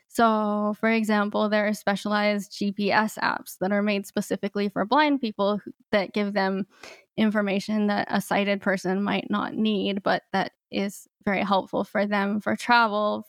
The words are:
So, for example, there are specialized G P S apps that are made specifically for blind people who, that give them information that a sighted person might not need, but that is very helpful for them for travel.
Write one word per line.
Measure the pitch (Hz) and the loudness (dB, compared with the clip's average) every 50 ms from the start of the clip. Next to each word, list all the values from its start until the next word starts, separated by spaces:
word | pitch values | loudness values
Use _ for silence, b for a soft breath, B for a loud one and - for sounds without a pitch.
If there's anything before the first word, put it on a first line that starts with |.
| B _ - | B _ 0
So, | - 233 226 220 214 214 208 208 208 208 208 208 - | 2 4 4 4 2 2 0 0 0 0 0 0 0
for | - 220 | 0 2
example, | 226 226 220 208 214 208 202 208 - 208 214 208 | 2 2 2 2 2 2 2 2 0 0 0 2
there | 208 214 208 | 2 2 2
are | 214 214 | 0 -2
specialized | - - - 202 190 - 208 208 208 208 208 208 202 190 - - | -2 0 -2 -2 0 0 -2 0 2 2 2 2 0 -2 -6 -6
G | - 208 202 | -4 -2 -2
P | 196 - 208 196 113 | -2 0 0 2 2
S | 214 214 214 - - | 2 2 2 -2 -2
apps | - - - - - - - - | -2 -2 -2 -4 -6 -12 -8 -4
that | 190 214 208 | -2 0 0
are | 202 202 | 0 0
made | 214 208 202 196 | 0 0 -2 -4
specifically | - - - 202 - 185 196 - 202 - 202 202 202 | -4 -4 -4 -4 -2 -4 -4 -4 -4 -2 -2 -2 -2
for | - - 190 | -2 -4 -2
blind | 208 240 285 311 302 285 277 | 2 2 4 4 4 2 0
people | 254 220 208 - 202 196 208 202 | -2 -4 -2 0 0 0 0 0
who, | - - - _ _ _ | -4 -8 -16 _ _ _
that | - 208 185 - - | 0 0 0 0 -2
give | 214 208 202 202 | -2 -2 0 0
them | 202 196 190 196 190 196 B B B B B B B B B _ | 0 0 0 0 -2 -4 B B B B B B B B B _
information | - 220 214 202 214 208 196 190 202 - - 214 214 208 208 | 0 0 2 2 0 0 0 0 -2 -2 -2 -2 0 2 2
that | 202 202 - - | 2 0 -2 -2
a | - 202 | -2 -2
sighted | - - 185 196 202 202 202 196 | -2 0 0 0 2 2 0 0
person | - 202 190 190 - 185 185 196 202 | 0 0 -2 0 0 -2 -2 0 0
might | 202 202 190 - - | 0 -2 -2 -2 -2
not | 208 208 - - - | -4 -4 -4 -4 -2
need, | - 220 220 214 196 190 196 196 202 - | -2 0 0 0 0 0 -2 -4 -2 -2
but | - 190 - - _ - | -2 -2 -2 -2 _ -2
that | 190 180 - - _ _ _ | -2 -2 -2 -6 _ _ _
is | - 202 196 202 - - - - _ _ _ | -6 -4 -4 -4 -6 -10 -16 -20 _ _ _
very | 208 196 185 196 | -2 -2 0 0
helpful | 196 202 190 190 - - - 202 | 2 2 0 0 0 -2 -4 -4
for | - - 214 202 | -2 -2 -2 -2
them | 208 208 202 196 202 202 214 | 0 0 0 0 0 -2 -2
for | - - 220 | -2 -2 -4
travel. | - - - 240 240 233 220 202 208 214 208 214 214 214 | -2 0 2 4 4 4 4 2 0 0 -2 -2 -4 -4